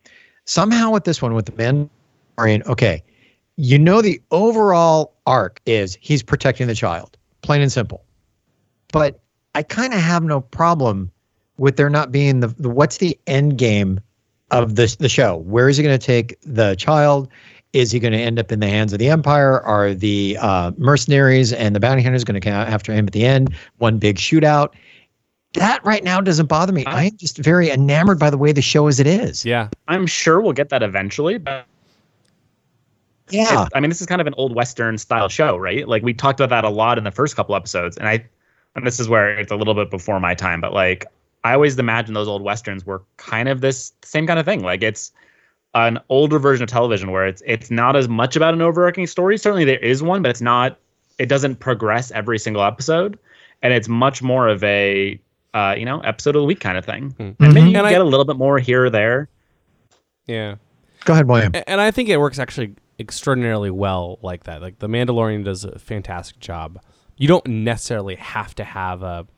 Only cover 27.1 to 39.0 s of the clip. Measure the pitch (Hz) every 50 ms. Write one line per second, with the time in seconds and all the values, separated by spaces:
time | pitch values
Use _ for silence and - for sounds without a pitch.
27.1 | 220 - - - - - 123 147 170 180 175 160 139 131 139 143 143 151 170 202
28.1 | 196 151 151 151 143 135 143 147 151 143 131 - - 151 147 151 139 123 139 147
29.1 | 175 208 247 - - - - 117 120 120 113 104 - - _ - 160 185 190 165
30.1 | - - - 165 160 180 226 196 135 127 143 143 - 127 113 104 92 98 98 -
31.1 | - - 147 165 208 240 160 139 135 131 123 _ _ _ _ _ _ _ _ _
32.1 | _ _ _ _ _ _ _ _ _ _ _ _ _ _ _ _ _ _ _ _
33.1 | _ _ _ _ 180 208 220 226 202 120 95 - - 135 143 151 170 - 185 170
34.1 | 180 180 165 147 139 - 131 131 120 120 120 123 - - 120 113 110 110 - -
35.1 | 120 117 101 95 - - 156 147 104 90 92 92 95 127 - 117 120 107 107 123
36.1 | 120 113 - 135 135 - 139 120 123 117 110 107 104 107 110 117 120 117 107 104
37.1 | 92 - 135 151 - - - - 101 98 92 - - 92 87 85 85 - 101 107
38.1 | 110 113 113 - _ _ _ _ _ _ _ _ _ - 120 127 123 123